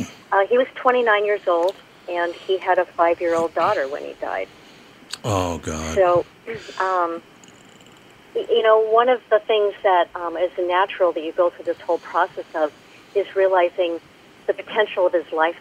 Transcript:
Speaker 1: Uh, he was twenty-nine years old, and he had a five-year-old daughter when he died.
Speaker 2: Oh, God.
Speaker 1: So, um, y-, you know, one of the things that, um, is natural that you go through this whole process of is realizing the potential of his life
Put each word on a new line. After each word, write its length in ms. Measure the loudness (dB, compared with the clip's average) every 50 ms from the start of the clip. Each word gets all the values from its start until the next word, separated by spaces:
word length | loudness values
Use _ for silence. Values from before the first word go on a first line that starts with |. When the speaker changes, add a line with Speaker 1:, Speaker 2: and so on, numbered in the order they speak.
| -10 -12 -12 -18 -8 -2
Speaker 1:
Uh, 140 | 0 0 2
he 120 | 2 2 0
was 80 | 0 0 -4
twenty-nine 500 | -2 0 0 2 2 2 2 2 2 2
years 220 | 0 -2 -2 0
old, 280 | 0 0 2 0 -2 -4 -6 -18 -20 -20 -20 -12
and 260 | -8 -4 -4 -4 -4 -6
he 240 | -8 -4 -4 -4 -2
had 180 | 0 0 0
a 80 | 0 0
five-year-old 680 | -2 0 0 0 0 0 0 -2 -2 0 0 -2 -2 -2
daughter 320 | -2 0 0 0 -2 -4
when 160 | -6 -6 -10 -10
he 100 | -12 -12 -10
died. 260 | -8 -8 -6 -8 -8 -10 -14 -20 -20 -20 -20 -20 -20 -20 -20 -20 -18 -16 -16 -10 -6
Speaker 2:
Oh, 340 | -2 -2 0 0 -2 -4
God. 380 | -6 -8 -8 -8 -8 -6 -4 2
Speaker 1:
So, 300 | 2 4 4 4 2 0 -2 -12 -20 -14 -14 -14 -14 -14 -14 -6 -4
um, 420 | -4 -2 0 0 -2 -2 -4 -8 -12 -18 -20 -20 -20 -20 -20 -20 -20 -20 -20 -20 -20 -20 -20 -20 -20 -20 -20 -20 -18 -8 -6
y-, 100 | -6 -2 0
you 120 | 2 4
know, 180 | 6 6 6 4
one 300 | 4 4 4 4 4 4
of 120 | 2 0 0 0
the 80 | 0 0
things 340 | 2 2 0 2 2 0 -2 0 0
that, 240 | 2 4 4 2 0 -4
um, 220 | -8 -8 -6 -4
is 140 | -2 -4 -4 -2 -4
natural 520 | -4 0 0 0 0 0 0 0 0 0 0
that 100 | -2 -6
you 80 | -6
go 180 | -2 0 0 0
through 160 | 0 -4 -8
this 140 | -8 -8 -8
whole 160 | -4 -4 -4
process 480 | -4 -4 -4 -2 -2 -2 -2 -4 -12 -14 -8 -4
of 180 | -2 -2 -2 -4 -8 -20 -20 -20 -20 -14 -4 -2
is 100 | -2 -2 -2 0
realizing 640 | 2 2 4 4 2 2 0 0 -2 -2 -2 -2 -8 _ -16 -20 -20 -20 -20 -20 -12 -4
the 60 | -4 -4
potential 520 | -4 -4 -6 -2 -2 -2 0 0 0 0
of 80 | 2 2
his 180 | 0 -4 -2
life 240 | -2 0 0 0 0 -4